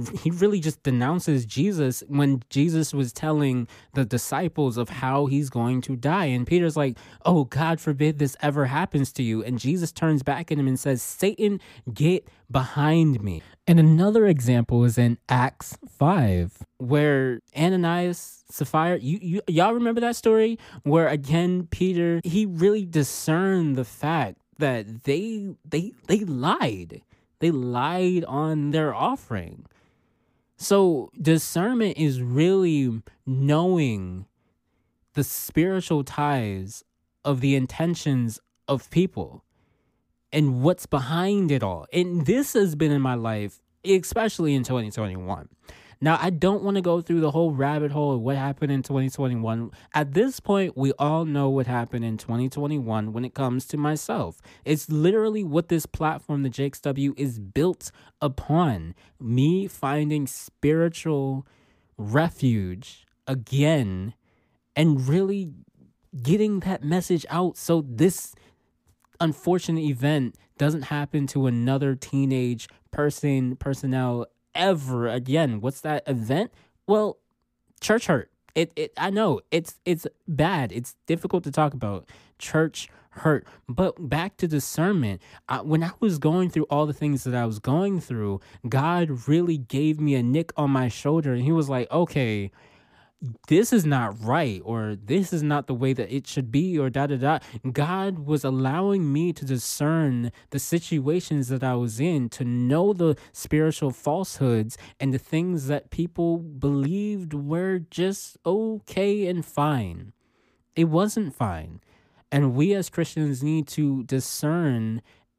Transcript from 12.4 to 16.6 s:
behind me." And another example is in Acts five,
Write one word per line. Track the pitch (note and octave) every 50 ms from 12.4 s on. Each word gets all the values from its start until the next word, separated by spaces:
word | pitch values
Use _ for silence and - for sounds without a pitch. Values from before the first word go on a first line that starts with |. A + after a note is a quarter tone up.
| _ -
behind | A#2 C3 C3 - - D3 C#3+ D3+ D#3+ E3 D#3+ D3+ C3 A2
me." | G2+ G2 E2+ D#2+ - - - _ _
And | - E3+ E3+
another | D#3 D#3+ D#3 E3 F#3+ G#3 G#3+ A3+ G#3+
example | G3+ D#3+ C3+ A#2+ B2 B2 A#2+ A#2 - A#2+ A#2+ A#2+
is | A#2+ A2
in | B2+ A#2+ A#2+ A#2 - _ -
Acts | B2 B2+ B2 C3+ - - - - - - -
five, | - - - C3+ D#3+ G3 F3+ B2+ G2+ F#2 F2+ F2 F2+ - -